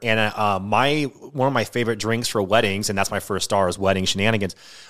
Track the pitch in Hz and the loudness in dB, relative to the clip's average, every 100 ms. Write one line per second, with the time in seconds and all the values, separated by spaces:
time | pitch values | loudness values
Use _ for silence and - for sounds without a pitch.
0 | 117 110 107 104 107 98 98 107 135 151 | 0 2 0 0 0 0 0 2 2 0
1 | 139 - - 139 131 131 104 123 117 110 | -4 -8 -14 -2 0 0 -2 -2 -2 -2
2 | 104 113 117 110 95 107 110 98 107 98 | -2 -2 -2 -2 2 2 2 0 -2 -2
3 | 98 101 - 98 - 101 95 90 98 95 | -2 -2 -4 -6 0 2 2 2 2 2
4 | 92 95 104 113 95 - - - - | 0 0 0 0 -2 -8 -20 -20 -20